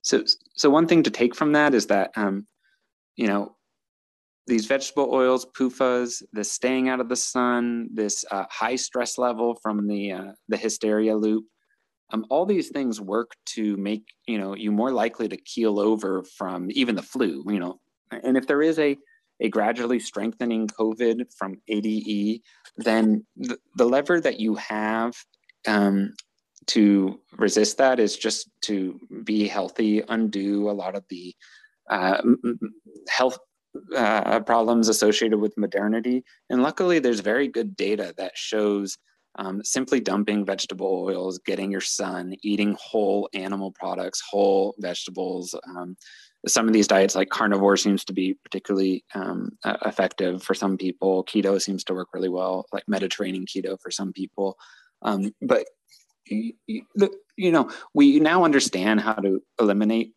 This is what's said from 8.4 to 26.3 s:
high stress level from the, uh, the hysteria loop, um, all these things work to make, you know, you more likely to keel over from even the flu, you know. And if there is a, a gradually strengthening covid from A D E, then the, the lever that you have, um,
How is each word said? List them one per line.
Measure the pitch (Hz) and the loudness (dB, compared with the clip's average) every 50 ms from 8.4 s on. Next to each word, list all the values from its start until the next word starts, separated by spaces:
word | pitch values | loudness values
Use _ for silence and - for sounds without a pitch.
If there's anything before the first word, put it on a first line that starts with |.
| 92 - | -6 -8
high | - - 110 117 127 | -6 -4 -4 -2 -2
stress | 123 - - - 127 120 120 - | -4 -6 -6 -4 -4 -4 -4 -4
level | - 123 123 117 110 120 117 117 - | -2 -2 -2 0 0 -2 -2 -2 -4
from | _ 110 107 104 101 | _ -4 -2 -2 -2
the, | 104 104 101 101 101 | -2 -2 -4 -4 -6
uh, | 92 92 95 98 101 _ _ | -8 -8 -10 -14 -18 _ _
the | - 117 | -4 -4
hysteria | 123 - 110 - - - 110 107 107 110 110 110 | -2 -2 -4 -4 -2 -2 0 2 2 2 2 0
loop, | 107 107 107 107 110 110 _ _ _ _ _ _ _ _ _ _ _ _ _ | 2 2 2 0 0 -2 _ _ _ _ _ _ _ _ _ _ _ _ _
um, | - 110 110 - | -6 -6 -4 0
all | 131 156 180 | 0 0 2
these | 196 202 175 139 - | 2 0 0 -2 -4
things | - 143 135 123 110 107 | -6 -4 -4 -4 -4 -4
work | 101 95 104 113 117 _ - _ _ | -6 -2 -2 -2 -2 _ -12 _ _
to | - - 117 107 104 101 | -10 -6 -2 -2 -2 -2
make, | 98 98 101 107 107 107 - _ _ _ | -2 -2 -4 -4 -6 _ -16 _ _ _
you | - 113 104 | -6 -4 -4
know, | 98 95 98 | -4 -6 -8
you | 95 107 104 | -6 -4 0
more | 104 104 117 135 | 0 0 0 0
likely | 131 113 110 117 117 - 117 | 0 0 0 -2 -2 -4 -6
to | 104 - | -6 -6
keel | - _ - - 117 113 110 101 104 | -10 _ -10 -4 0 0 0 2 2
over | 101 107 110 107 104 95 95 95 92 | 2 2 2 2 0 -2 -4 -4 -6
from | - - - 101 92 90 90 90 95 | -8 -10 -8 -8 -6 -6 -6 -6 -4
even | 117 139 127 120 110 | -2 0 0 0 0
the | 90 - | -2 -4
flu, | - - 127 123 92 76 69 80 | -8 -2 0 0 0 0 -4 -4
you | 98 104 95 | -4 -4 -2
know. | 87 87 - _ _ _ _ _ _ _ | -4 -6 -10 _ _ _ _ _ _ _
And | 117 - - 127 127 | -14 -6 -2 0 0
if | 131 127 | 0 2
there | - 147 143 151 | 2 0 2 2
is | 165 160 160 | 2 2 2
a, | 151 147 139 139 _ _ _ _ _ _ _ _ | 0 0 0 -4 _ _ _ _ _ _ _ _
a | - 110 | -4 -2
gradually | 104 110 104 110 117 123 120 120 127 117 | 0 0 0 0 0 -2 -2 0 -2 -2
strengthening | 107 - - 101 101 117 110 _ 127 120 113 110 110 | -2 -6 -8 -4 -6 -6 -4 _ -4 -2 -2 -2 -2
covid | 107 - - 110 110 110 110 120 113 113 113 123 _ _ | -4 -2 -2 -2 -2 0 0 0 0 0 0 -6 _ _
from | - 101 95 95 - _ | -8 -8 -8 -8 -12 _
A | - 110 104 | -4 -4 -2
D | 101 110 107 107 107 | -2 -2 -4 -4 -4
E, | 104 104 101 101 107 113 117 _ _ _ _ _ - _ | -4 -4 -2 -2 -2 -2 -4 _ _ _ _ _ -20 _
then | - - 113 110 113 110 110 107 107 - _ _ | -4 -2 0 2 4 4 4 2 2 -2 _ _
the, | - 131 123 120 - _ _ _ | -10 -8 -8 -8 -10 _ _ _
the | - 123 | 2 2
lever | 120 127 139 143 - 180 170 | 4 4 2 2 2 0 2
that | 156 139 117 - | 2 -2 -2 0
you | 107 110 104 | -2 -2 -2
have, | 104 - - 107 107 107 107 110 110 113 120 117 - - _ _ _ _ _ _ _ - | -2 -6 -8 -6 -4 -2 -2 -2 -2 -2 -4 -6 -10 -20 _ _ _ _ _ _ _ -2
um, | 110 107 104 101 101 98 98 98 104 - - _ _ | 0 2 4 4 4 4 2 0 -2 -6 -16 _ _